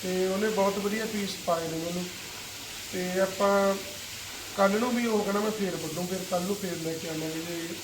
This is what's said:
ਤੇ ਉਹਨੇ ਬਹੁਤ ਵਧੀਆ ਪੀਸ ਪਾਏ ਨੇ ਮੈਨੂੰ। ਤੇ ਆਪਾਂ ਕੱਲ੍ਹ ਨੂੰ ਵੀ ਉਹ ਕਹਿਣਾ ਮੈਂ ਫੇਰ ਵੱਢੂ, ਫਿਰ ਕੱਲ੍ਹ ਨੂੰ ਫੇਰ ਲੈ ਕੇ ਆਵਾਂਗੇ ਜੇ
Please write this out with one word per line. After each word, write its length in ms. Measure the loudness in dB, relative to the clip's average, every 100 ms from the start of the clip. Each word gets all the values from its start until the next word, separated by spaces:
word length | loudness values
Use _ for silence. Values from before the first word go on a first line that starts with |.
ਤੇ 240 | 0 2 2
ਉਹਨੇ 220 | 4 2
ਬਹੁਤ 280 | 4 4 2
ਵਧੀਆ 280 | 0 0 -2
ਪੀਸ 300 | -2 -2 -4 0
ਪਾਏ 220 | 0 0
ਨੇ 100 | -2
ਮੈਨੂੰ। 280 | -2 -4 -4 -8 -10 -10 -10 -10 -10 -10 -6
ਤੇ 260 | -4 0 2
ਆਪਾਂ 560 | 2 4 4 6 4 2 -4 -8 -10 -10 -10 -10 -8 4
ਕੱਲ੍ਹ 220 | 4 6
ਨੂੰ 140 | 2 2
ਵੀ 100 | 4
ਉਹ 180 | 2
ਕਹਿਣਾ 160 | 2 2
ਮੈਂ 120 | 2
ਫੇਰ 240 | 0 -2 -2
ਵੱਢੂ, 300 | -4 -4 -2
ਫਿਰ 140 | -4 0
ਕੱਲ੍ਹ 160 | 0 0
ਨੂੰ 100 | -2
ਫੇਰ 200 | -2 -2
ਲੈ 100 | -4
ਕੇ 160 | -4 -4
ਆਵਾਂਗੇ 320 | -4 -4 -4 -4
ਜੇ 200 | -6 -6 -8